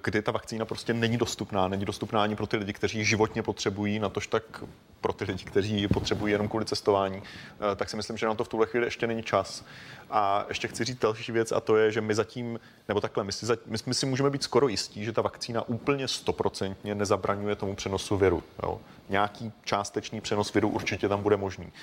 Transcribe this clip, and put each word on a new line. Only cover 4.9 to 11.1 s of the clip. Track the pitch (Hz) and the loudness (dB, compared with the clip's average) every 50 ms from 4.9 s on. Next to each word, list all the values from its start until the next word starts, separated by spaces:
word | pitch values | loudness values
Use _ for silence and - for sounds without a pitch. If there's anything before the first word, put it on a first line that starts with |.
| - - | -12 -4
pro | - - - | -2 -2 -2
ty | - 110 | -2 -4
lidi, | 98 98 95 - | -4 -4 -6 -8
kteří | - - 101 95 107 107 101 | 0 2 2 2 2 2 0
ji | 101 98 | 2 2
potřebují | - 101 - - 107 98 104 104 104 | 2 2 2 0 -2 0 2 2 2
jenom | 101 104 107 | 2 2 0
kvůli | - 110 107 | 0 -2 -2
cestování, | - 107 - - 110 101 98 98 95 95 98 - - - - - - - - 104 104 98 | -2 -4 0 4 4 4 6 4 2 -2 -6 -10 -12 -16 -16 -16 -18 -10 -2 0 0 0
eh, | |
tak | 98 101 - | 0 -2 -4
si | - | -4
myslím, | 107 104 - 113 | -6 -6 -6 -4
že | 104 113 | -2 0
na | 110 110 | 0 0
to | 107 117 | 0 -2
v | - | -2
tuhle | - 110 110 | 2 2 2
chvíli | 110 - 120 117 | 2 4 0 0
ještě | - - - 120 | 0 0 -2 -2
není | 117 113 113 113 | -2 -2 -2 -2
čas. | - - 98 95 - - - - - - - - - - - - - | 2 2 2 2 0 -6 -12 -14 -16 -18 -18 -18 -18 -18 -20 -12 -2
A | - 107 104 98 101 101 - - | 0 2 4 4 4 2 0 -2
ještě | - - - 107 | -4 -4 -4 -6
chci | - - 117 | -4 -2 -4
říct | 120 127 - | -4 0 2
další | - 107 | 2 2